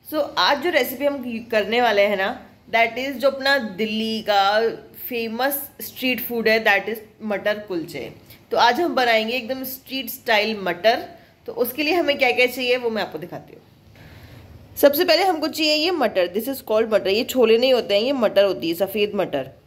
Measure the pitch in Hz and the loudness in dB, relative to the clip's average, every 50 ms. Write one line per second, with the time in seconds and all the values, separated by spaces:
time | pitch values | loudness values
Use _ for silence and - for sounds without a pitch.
0 | _ - 302 311 285 - - - 180 - 285 269 262 359 330 285 247 247 262 240 | _ -4 -2 -2 -2 -2 0 0 2 2 2 2 0 0 2 2 0 0 -4 -2
1 | 285 285 285 277 240 247 233 220 - - 226 214 202 196 226 247 247 233 208 202 | -2 -2 -2 -2 -6 -8 -8 -8 -6 -2 0 0 0 2 2 2 2 4 4 4
2 | 202 208 208 185 190 208 - - - - - _ _ - - 226 233 226 226 247 | 4 2 2 0 0 -2 -4 -8 -14 -20 -20 _ _ -2 2 2 2 2 0 -4
3 | 262 277 277 226 254 269 277 269 269 269 277 277 226 208 185 175 220 214 214 220 | -6 -4 -4 0 0 0 0 2 2 2 2 2 0 -4 -4 -4 -4 -2 -2 -4
4 | 220 220 220 220 - 208 202 196 196 196 208 214 226 226 - - - - - - | -2 -2 -4 -4 0 2 2 4 4 4 4 4 2 2 -2 -4 -14 -20 -18 -16
5 | - - 247 233 226 226 220 233 254 277 285 277 - - - - - - - - | -10 -6 -6 -4 -4 -4 -2 0 0 0 -2 -4 -8 -12 -14 -14 -14 -14 -10 -4
6 | 262 254 254 233 - - 240 233 220 220 220 226 220 220 202 196 196 208 226 220 | -2 -2 -2 -2 -4 -4 -4 0 2 4 2 4 4 4 2 2 0 -4 -8 -8
7 | - - - - 214 214 202 190 - 208 208 208 214 - 185 170 156 156 - 139 | -10 -18 -20 -12 -6 -6 -6 -2 0 -2 -2 -2 -4 -6 -6 -6 -6 -8 -10 -12
8 | 117 - - - - - - - - _ - 165 214 233 240 311 349 320 262 254 | -12 -12 -14 -18 -20 -20 -20 -20 -10 _ 2 4 4 4 4 2 0 0 2 2
9 | 247 233 226 220 220 220 240 254 226 214 262 262 262 262 - - _ - 269 269 | 2 4 4 2 2 0 -4 -4 -4 -6 -8 -6 -6 -10 -10 -12 _ -8 -8 -8
10 | 254 220 - - - - 226 208 202 220 220 208 190 180 170 175 180 220 240 320 | -8 -8 -12 -8 0 2 2 2 2 0 -2 -2 -2 -4 -4 2 2 2 2 2
11 | - - - - - _ _ _ _ - - - 247 226 - 294 302 302 370 349 | -2 -12 -16 -20 -20 _ _ _ _ -12 -4 -2 -2 -2 -2 -2 0 2 2 2
12 | 320 285 285 - 269 247 233 - 254 247 247 269 254 247 247 254 240 233 220 208 | 2 2 2 2 2 2 4 4 2 2 2 -2 0 0 0 0 0 -2 -2 -2
13 | 180 - - 156 170 170 160 135 - - - - - _ _ _ _ - - - | -4 -4 -6 -12 -10 -10 -12 -14 -14 -16 -20 -20 -20 _ _ _ _ -20 -20 -20
14 | - - - - - - - - - - - - - - - - - 277 - 294 | -20 -20 -20 -20 -20 -20 -20 -20 -20 -20 -20 -20 -20 -16 -6 -2 -2 0 0 0
15 | 370 359 311 320 392 381 349 311 294 311 - - 320 302 302 302 302 370 370 320 | 0 0 0 2 2 -2 -2 -2 -4 -6 -4 -2 0 0 0 0 0 -2 -2 -2
16 | 254 208 - 190 175 175 180 214 220 262 269 - - - 214 220 233 220 214 196 | -2 -2 0 -2 -4 -2 -4 -6 -6 -6 -8 -8 -6 -2 0 0 0 0 -2 -2
17 | - 185 190 220 247 - - 262 240 220 226 226 247 269 254 240 - - 202 202 | 0 0 0 0 -2 -2 2 2 4 6 6 4 6 4 2 2 2 2 0 2
18 | 220 262 285 262 226 196 - 196 202 196 180 185 - 165 165 - 196 185 - 214 | 2 0 0 0 0 2 4 4 4 4 2 -2 -2 -4 -2 -2 -2 -2 0 0
19 | 208 202 196 202 175 135 - 139 131 135 - - _ | 0 0 0 -2 -2 -2 -2 -6 -6 -6 -12 -20 _